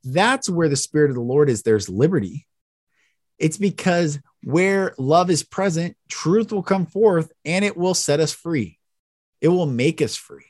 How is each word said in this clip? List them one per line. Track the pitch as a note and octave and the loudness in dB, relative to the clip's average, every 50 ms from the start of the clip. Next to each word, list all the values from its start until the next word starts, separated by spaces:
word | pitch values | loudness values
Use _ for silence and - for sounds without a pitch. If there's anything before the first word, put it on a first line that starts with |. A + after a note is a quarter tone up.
| _ C3 | _ -4
That's | C3 E3+ G3+ A#3 C4 C4 - - | 0 0 2 2 0 0 -2 -4
where | F3+ E3+ E3 D#3 | -2 0 0 0
the | C#3+ | 0
Spirit | C#3 - - - D3+ D3 D3 | -2 -4 -2 2 2 2 2
of | C3 | 2
the | B2 | -2
Lord | A#2+ A#2+ B2+ D3 D3 C#3+ | -4 0 2 2 2 2
is. | A#2+ G#2 - | 2 0 2
There's | A2+ A2 G#2+ F#2 - | 2 2 2 0 -4
liberty. | F#2 G2+ C3 F3 F#3+ D3+ G2 F2+ - D3+ _ _ _ _ _ _ _ _ _ _ _ _ _ _ _ _ _ _ _ _ | 0 0 0 2 2 0 -2 -4 -10 -14 _ _ _ _ _ _ _ _ _ _ _ _ _ _ _ _ _ _ _ _
It's | D#3 D#3+ D#3 | -4 -4 -2
because | - G3+ G3+ - - - F#3+ F3 F3 F3 D3+ C#3+ C#3+ - _ _ _ - | 0 -2 -2 -2 -2 0 0 2 2 0 0 -2 -6 -12 _ _ _ -8
where | B2 C3 E3+ F#3 G3 G3 G3 F#3+ F3 - - | -2 0 0 2 2 2 0 -2 -2 -4 -4
love | C3 C3+ D#3 F3 F3+ F3 | 0 2 4 4 4 4
is | F3 D3 | 0 -2
present, | - _ - - F#3+ G3+ E3 E3 E3+ F3 - _ _ _ | -2 _ -6 -2 -2 -2 -2 -2 -4 -6 -8 _ _ _
truth | - - - D#3 F3+ A3 A3 G3+ | -12 -6 -2 2 2 2 0 0
will | A3 G3+ | -4 -6
come | F3+ - G3 F#3+ F3 | -2 -2 -2 -2 -2
forth | - _ G3 A3+ G#3+ F#3 E3 D#3+ D#3+ _ _ _ | -4 _ 2 4 4 4 2 -2 -4 _ _ _
and | D3+ E3+ F#3+ G3+ | -4 -2 0 0
it | G3+ - | -2 -2
will | E3+ F3 F#3 F3+ | -2 -2 0 0
set | - - - C#3+ D3 | 0 0 0 2 2
us | D#3+ D3 | 0 -2
free. | - - _ E3 E3+ C#3 G#2+ E2 _ _ _ _ _ _ _ _ _ _ _ _ _ _ | -2 -10 _ -4 -4 -4 -4 -6 _ _ _ _ _ _ _ _ _ _ _ _ _ _
It | - D#3 | 0 2
will | F3+ F3+ E3+ | 2 2 0
make | C#3+ B2+ A#2 B2+ D#3+ D#3+ - | -2 0 0 0 0 0 0
us | D3 A2 - | -4 -4 -4
free. | - - - - C#3 - _ | -10 -14 -18 -20 -20 -20 _